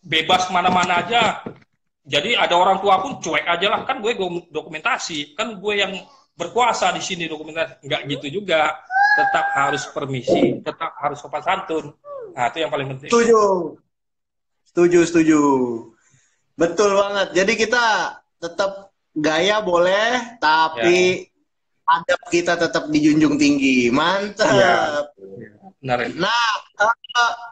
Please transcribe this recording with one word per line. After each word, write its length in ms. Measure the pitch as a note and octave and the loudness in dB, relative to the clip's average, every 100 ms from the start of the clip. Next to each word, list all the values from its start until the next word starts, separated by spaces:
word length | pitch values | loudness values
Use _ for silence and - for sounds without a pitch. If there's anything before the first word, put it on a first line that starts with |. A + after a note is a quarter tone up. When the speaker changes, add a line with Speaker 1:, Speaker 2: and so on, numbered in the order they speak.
Speaker 1:
bebas 480 | E3 D#3+ D#3 F3+ - | -2 -4 0 0 2
kemana-mana 480 | F#3 F3+ F3+ F3 F3 | 0 2 2 2 0
aja." 420 | F#3 A#3 G#3+ - - - _ _ _ _ | 0 0 0 -2 -12 -18 _ _ _ _
Jadi 320 | D3+ C#3+ G#3+ A3+ | -4 -2 0 0
ada 180 | E3 | 2
orang 300 | F3 F#3+ F#3 | 4 4 2
tua 160 | G3+ F#3+ | 2 2
pun 180 | - - | 0 -8
cuek 300 | F3+ D3+ F3 | -4 -4 -2
aja 200 | E3+ G3 | 0 0
lah, 100 | A3 - | -2 -4
"Kan 160 | C4+ | -4
gue 100 | G#3 | -4
gom-, 320 | A3 F3+ F3 - | -4 -4 -6 -8
dokumentasi, 840 | D3+ D#3+ D#3+ A3+ C4 - D#3 C#3+ | -10 -10 -8 -4 -4 -6 -10 -10
kan 240 | - A#3+ G3+ | -8 -8 -6
gue 160 | G3+ | -6
yang 220 | G#3 F#3+ F#3 - _ _ _ | -2 -4 -6 -14 _ _ _
berkuasa 560 | E3+ A#3 A#3+ A3+ F#3+ | -4 0 0 2 -2
di 100 | E3+ | -2
sini 240 | - F3+ E3 | -6 -6 -6
dokumentasi." 560 | D3+ D#3 D#3+ D3 - | -8 -8 -6 -8 -8
Nggak 200 | C#3 D3 C#3+ | -8 -8 -6
gitu 300 | D3 C#3+ F3 | -8 -6 -8
juga, 340 | F#3+ D#3+ D3+ - - F#4+ G5+ - | -2 0 0 -2 -4 0 2 4
tetap 280 | - E3+ D#3+ D4+ | 2 0 0 0
harus 260 | C#3 C#3+ - | 0 -2 -6
permisi, 720 | D3+ C#3 C3+ - D#3+ C#3+ C#3 | -8 -6 -6 0 2 2 0
tetap 320 | - - D#3+ - | -8 -8 -10 -6
harus 160 | D3 C#3+ | -6 -6
sopan 240 | C#3+ D3+ | -8 -6
santun. 480 | D#3 F#3 - D#3+ C#3+ - D5 C#5+ A4 | -2 -4 -4 -6 -8 -18 -16 -14 -14
Nah, 140 | G#3+ A#2+ | -4 -4
itu 120 | E3 | -2
yang 100 | D3+ | -4
paling 180 | D3 C3+ | -2 -6
penting. 160 | C3+ D3+ | -8 0
Speaker 2:
Setuju. 320 | A#3 A3+ A3 G3+ F#3 D#3+ - _ _ _ _ _ _ _ _ _ | 2 6 6 4 0 -4 -10 _ _ _ _ _ _ _ _ _
Setuju, 300 | - F3 F3 | 2 4 4
setuju. 400 | E3 E3+ D#3+ D#3 D3 C3+ B2 A2+ A2+ _ _ _ _ _ _ | 4 4 4 4 4 2 0 -4 -12 _ _ _ _ _ _
Betul 400 | - E3+ E3+ G#3 | -2 -2 2 2
banget. 400 | G3 G3+ G3+ F#3 | 2 0 -2 0
Jadi 200 | E3+ G3 A3 | 0 0 0
kita 260 | A3 A#3+ A#3 G3 D3+ - _ _ | 0 2 2 0 -2 -8 _ _
tetap 560 | E3+ - G3 G3 - _ _ | -12 -4 -4 -4 -18 _ _
gaya 480 | D#3+ D3+ D#3 F#3+ G#3+ | -4 -2 0 0 0
boleh, 800 | F#3+ F3 F3 G3 A3+ B3 A#3+ - | 0 2 2 2 0 -2 -6 -2
tapi 880 | D3+ D#3 D#3+ A#2+ A2+ F3+ F#3 F#3 - | 2 4 2 2 2 4 2 0 -8
Speaker 1:
Ya. 720 | _ _ _ _ _ - E3 | _ _ _ _ _ 0 0
Speaker 2:
adab 240 | - F3+ - | 0 -4 0
kita 240 | F3 F3 E3+ | 0 0 0
tetap 300 | E3 E3 D3+ | 0 -2 0
dijunjung 480 | D3+ D3+ D3+ D#3 C#3+ | 2 4 4 2 2
tinggi. 540 | D3 C#3+ C3+ B2+ A#2+ | 2 4 2 4 2
Mantap. 640 | C3+ E3 G3 G#3 G3+ G#3+ | 2 2 0 -4 -2 2
Speaker 1:
Ya. 480 | G3+ F#3 E3+ D#3+ D3 D3 _ G3 G3 - _ F#3+ _ | 4 4 4 0 -4 -6 _ -20 -18 -20 _ -20 _
Benar, 160 | C3+ B2 A#2+ | -4 -2 -2
ya. 40 | C3 | -4
Speaker 2:
Nah, 280 | F#3+ A#3+ A#3 G3 - - | -2 0 -2 -4 -10 -2
eh, 540 | G#3+ A#3 - A#3+ A#3+ A#3 - | 0 0 -4 0 0 -2 -4